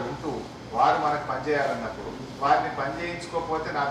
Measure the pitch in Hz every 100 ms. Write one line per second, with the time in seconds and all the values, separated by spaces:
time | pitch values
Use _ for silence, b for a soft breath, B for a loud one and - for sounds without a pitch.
0 | - 143 156 117 - - - 120 123 -
1 | 151 - - - 139 147 135 117 113 104
2 | - - - - - - - - 135 165
3 | 175 170 - 170 156 156 170 - 139